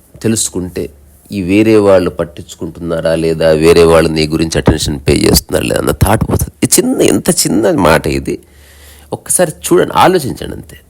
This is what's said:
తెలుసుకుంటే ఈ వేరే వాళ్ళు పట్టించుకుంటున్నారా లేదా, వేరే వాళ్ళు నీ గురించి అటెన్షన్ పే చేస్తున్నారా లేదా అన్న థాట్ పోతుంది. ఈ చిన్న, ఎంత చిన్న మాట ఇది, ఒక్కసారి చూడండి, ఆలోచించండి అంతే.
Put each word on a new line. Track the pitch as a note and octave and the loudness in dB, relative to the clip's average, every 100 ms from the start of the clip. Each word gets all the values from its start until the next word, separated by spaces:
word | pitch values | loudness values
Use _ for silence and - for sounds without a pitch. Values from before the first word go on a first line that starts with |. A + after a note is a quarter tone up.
| _ - | _ -6
తెలుసుకుంటే | A2+ A2 - F#2+ F2+ F#2 D2 - - _ - | -4 -4 -4 -8 -8 -8 -10 -12 -20 _ -10
ఈ | G2+ | -6
వేరే | F2 G#2 A2 G#2+ | 0 2 4 4
వాళ్ళు | G2+ F#2 F2 | 4 4 2
పట్టించుకుంటున్నారా | E2+ E2 - - - E2 E2 E2+ E2 D#2+ | -4 -10 -12 -20 -14 -14 -10 -6 -4 -2
లేదా, | E2 E2 D#2+ D#2+ | -2 -2 0 0
వేరే | D#2 E2 E2+ | 2 4 6
వాళ్ళు | E2 E2 D#2+ | 6 4 2
నీ | D#2+ D2+ | 0 -2
గురించి | D#2+ D#2+ D2 | -2 -2 0
అటెన్షన్ | - D#2 - C#2+ C#2+ | 0 0 -4 -4 -2
పే | |
చేస్తున్నారా | D2 D#2 D#2+ - - - | 0 2 0 0 -4 -2
లేదా | - | -2
అన్న | - | -2
థాట్ | C#2+ F#3+ G#3+ - | 0 0 0 0
పోతుంది. | - - - | -4 -6 -4
ఈ | - - | -2 0
చిన్న, | B3+ - | 0 0
ఎంత | - - - | 0 0 -2
చిన్న | - D#3 E3+ G#3 | -2 -2 0 0
మాట | D3+ D#2+ D#2 D2+ | 0 2 2 0
ఇది, | C#2 C#2 - - - - - - - - | -4 -6 -10 -12 -20 -20 -20 -20 -20 -14
ఒక్కసారి | - - - E3+ | -12 -6 -2 -2
చూడండి, | - - F3 D#3 | -4 0 2 2
ఆలోచించండి | F2 D#3 F#3 B2+ - - - | 2 2 2 -2 -8 -12 -14
అంతే. | - - | -16 -20